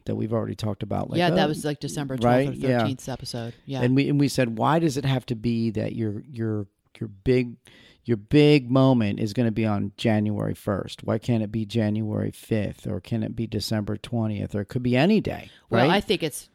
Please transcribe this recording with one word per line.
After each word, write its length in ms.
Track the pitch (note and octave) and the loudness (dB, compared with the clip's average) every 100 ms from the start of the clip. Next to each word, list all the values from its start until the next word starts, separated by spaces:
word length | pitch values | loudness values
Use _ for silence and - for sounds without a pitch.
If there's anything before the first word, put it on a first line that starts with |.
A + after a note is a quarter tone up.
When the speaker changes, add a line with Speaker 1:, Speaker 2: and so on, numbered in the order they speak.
Speaker 1:
that 120 | - G#2+ | -6 -4
we've 180 | A2 | -2
already 220 | A2+ G#2+ G#2 | -2 -4 -4
talked 280 | G#2+ G2+ | -6 -6
about, 260 | G2+ G2+ - | -4 -4 -2
like, 100 | E3 | 0
Speaker 2:
Yeah, 100 | F3 | 2
that 160 | E3+ D3+ | 2 2
Speaker 1:
oh, 20 | |
Speaker 2:
was, 160 | D3+ | 0
like, 160 | D3 D3 | -4 -6
December 360 | C#3+ - C#3 C3 | -8 -8 -6 0
Speaker 1:
right? 320 | A#2 B2 C#3 | 4 4 2
Speaker 2:
twelfth 180 | B2+ C#3 | 0 0
or 20 | |
Speaker 1:
Yeah. 120 | B2 | 2
Speaker 2:
thirteenth 280 | A2+ C3 - | 2 -2 -8
episode. 460 | B2+ B2+ B2 A#2 - - | -10 -8 -10 -10 -12 -10
Yeah. 160 | C3+ | 0
Speaker 1:
And 140 | B2 C3 | 2 4
we, 140 | C#3 | 4
and 100 | C#3+ | 4
we 80 | C#3 | 2
said, 300 | - B2 A2+ | 2 -2 0
"Why 220 | B2+ D#3+ | 2 2
does 180 | E3 C3+ | 2 0
it 80 | C3+ | 0
have 200 | C3 - | -2 -2
to 80 | A2+ | -4
be 340 | A#2 A#2 A2+ | -2 0 0
that 260 | G#2 G#2+ A#2 | -2 -4 -2
your, 260 | A2 G#2 - | -4 -4 -10
your, 400 | B2 A2+ G#2+ G2+ _ _ - | -6 -2 -2 -6 _ _ -12
your 80 | A2+ G2 | -12 -6
big, 320 | A2+ B2+ A#2+ A#2 - - - _ | 2 2 2 -6 -20 -20 -20 _
your 140 | - A2+ | -2 -2
big 540 | G#2 D3 D3 D3 A#2+ | 2 6 8 6 4
moment 480 | C3+ C3 B2+ G#2 G2+ | 4 6 6 2 0
is 140 | G#2+ | -2
gonna 180 | G2+ A#2 | 0 0
be 140 | G#2+ A2 | 2 0
on 260 | G#2 G2+ - | 0 -2 -2
January 580 | A#2+ G#2+ G#2+ G#2 G#2 G2+ | 0 2 2 0 -2 -4
first? 480 | - F#2+ - - | -2 -2 -4 -8
Why 160 | A2 A2 | -4 -4
can't 240 | - A2+ | 0 -2
it 80 | G#2+ | -2
be 140 | A2 G#2 | -4 -4
January 680 | A2+ G#2+ G#2+ G#2+ G#2 G#2 | 0 0 0 -2 -2 -4
fifth, 560 | - - A2 F#2+ - A#2+ | -6 -4 -2 -2 -6 -8
or 140 | G2 | -8
can 200 | - A#2 | -4 -4
it 140 | G#2+ A#2 | -4 -6
be 100 | A2+ | -6
December 520 | G#2+ - A2 G2+ G#2 | -6 -4 -4 -4 -6
twentieth, 580 | - A#2 A2 G#2 G2+ G#2 | -6 -4 -2 -4 -6 -6
or 60 | |
it 60 | G2+ | -4
could 140 | C3 | -4
be 140 | B2 B2 | 0 2
any 240 | E3 G#3+ | 4 2
day," 320 | - - - - - | 0 -6 -12 -20 -4
Speaker 2:
Well, 160 | A2 C3+ | 2 4
Speaker 1:
right? 120 | G3 | 2
Speaker 2:
I 20 | |
think 240 | - F#3 | 0 -2
it's, 240 | D#3 - - | -4 -8 -16